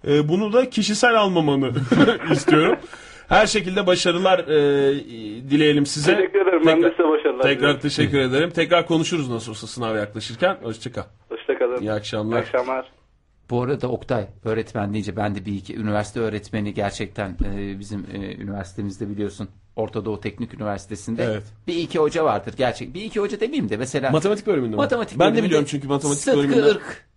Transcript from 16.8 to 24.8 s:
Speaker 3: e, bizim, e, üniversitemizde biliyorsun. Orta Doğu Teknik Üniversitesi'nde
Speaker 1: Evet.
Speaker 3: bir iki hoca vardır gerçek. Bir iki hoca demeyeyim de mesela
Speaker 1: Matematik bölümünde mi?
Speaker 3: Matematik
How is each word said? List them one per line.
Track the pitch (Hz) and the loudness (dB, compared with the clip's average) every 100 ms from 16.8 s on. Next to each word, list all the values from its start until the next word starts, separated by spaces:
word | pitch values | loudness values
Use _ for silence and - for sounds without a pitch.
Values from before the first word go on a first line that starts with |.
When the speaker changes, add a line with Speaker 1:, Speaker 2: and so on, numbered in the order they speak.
| 101 - 104 - 101 | -4 -4 -10 -6 -8
Speaker 3:
e, | 90 104 101 101 98 | -4 -4 -4 -6 -10
bizim, | 101 104 - | -10 -10 -8
e, | 101 98 101 | -10 -10 -10
üniversitemizde | 101 101 95 - 101 95 104 | -10 -10 -10 -8 -8 -8 -10
biliyorsun. | 104 101 - 104 - _ - | -6 -6 -6 -14 -14 _ -8
Orta | 110 117 104 | -6 -6 -6
Doğu | 101 | -6
Teknik | 104 101 120 | -8 -8 -12
Üniversitesi'nde | - 107 101 - 107 - 113 | -8 -6 -8 -8 -12 -8 -4
Speaker 1:
Evet. | 117 107 104 - - | -4 -4 -8 -16 -8
Speaker 3:
bir | 170 | -6
iki | 160 - | -4 0
hoca | 151 160 156 | 0 2 0
vardır | 104 - 107 | 0 -4 -2
gerçek. | 127 - 127 | -2 -2 -10
Bir | 151 | -10
iki | 214 214 | -6 -4
hoca | 202 202 | -4 -2
demeyeyim | 220 302 131 | -4 -2 -2
de | 107 | -4
mesela | 131 147 131 | -4 -2 0
Speaker 1:
Matematik | 156 180 208 214 | 0 2 -2 0
bölümünde | 170 123 | 0 0
mi? | |
Speaker 3:
Matematik | 107 | 0